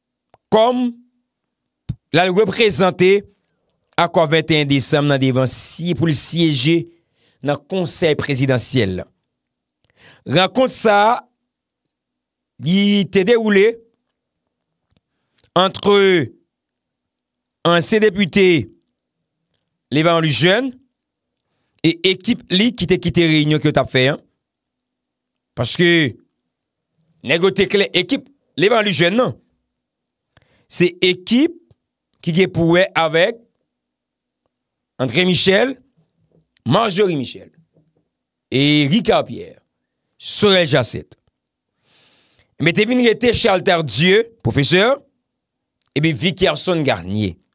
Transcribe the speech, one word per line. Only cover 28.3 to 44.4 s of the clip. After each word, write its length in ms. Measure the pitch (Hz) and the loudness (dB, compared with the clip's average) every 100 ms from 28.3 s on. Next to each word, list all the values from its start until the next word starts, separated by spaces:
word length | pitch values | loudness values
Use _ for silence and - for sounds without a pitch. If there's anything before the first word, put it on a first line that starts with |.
| _ _ - | _ _ -2
Levan 240 | 185 233 208 | 0 2 0
Li 80 | 151 | 0
Jèn 200 | 170 220 | 0 0
lan 180 | 226 - _ _ _ _ _ _ _ _ _ _ _ _ - | -2 -4 _ _ _ _ _ _ _ _ _ _ _ _ -12
se 160 | - 175 - | -2 -2 2
ekip 520 | 185 180 180 233 330 - _ _ _ _ _ _ | 0 0 0 0 0 -2 _ _ _ _ _ _
ki 100 | - 165 | -4 0
gen 160 | 185 | 0
pou 240 | 165 165 175 | 0 2 2
wè 120 | 185 156 | 2 0
avèk. 420 | 160 156 196 233 _ _ _ _ _ _ _ _ _ _ _ _ _ _ _ - | 0 2 0 -2 _ _ _ _ _ _ _ _ _ _ _ _ _ _ _ -8
André 220 | 127 123 | -6 -2
Michel, 520 | 185 175 190 190 254 269 _ _ _ _ _ _ _ _ 110 | 0 0 2 2 0 -4 _ _ _ _ _ _ _ _ -2
Marjori 500 | 170 233 170 202 151 | 0 0 -2 -2 -2
Michel 340 | 117 95 - _ _ _ _ _ _ _ _ _ - | -8 -14 -20 _ _ _ _ _ _ _ _ _ -6
et 340 | 127 143 151 143 | -2 2 2 2
Richard 360 | 208 214 175 | 0 2 0
Pierre 340 | 120 101 85 - _ _ _ _ _ _ | -2 -10 -16 -20 _ _ _ _ _ _
Sorel, 520 | - - 208 190 160 | -10 -2 2 2 2
Jasèt 480 | 135 120 - - _ _ _ _ _ _ _ _ _ _ _ _ _ _ - | 0 -2 -8 -14 _ _ _ _ _ _ _ _ _ _ _ _ _ _ -4
man 140 | 226 175 | -2 0
te 80 | 214 | 0
vini 220 | 247 240 | 0 0
rete 240 | 214 240 | 0 0
Charles 300 | - 220 190 196 | 0 0 0 0
Tardieu, 560 | 170 151 104 180 202 226 _ | -2 -2 -2 2 2 0 _